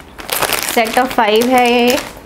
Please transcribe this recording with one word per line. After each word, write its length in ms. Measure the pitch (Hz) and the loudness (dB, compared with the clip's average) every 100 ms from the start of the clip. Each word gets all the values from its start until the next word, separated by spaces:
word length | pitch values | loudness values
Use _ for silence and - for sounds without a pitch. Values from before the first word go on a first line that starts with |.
| - - - - - - - | -18 -16 -10 -6 -4 -4 -2
Set 180 | 240 226 | -2 0
of 140 | 247 262 | 0 0
five 380 | 262 214 214 | 0 2 2
है 280 | 247 254 240 | 4 2 4
ये, 240 | 240 240 277 - - | 4 2 0 -4 -14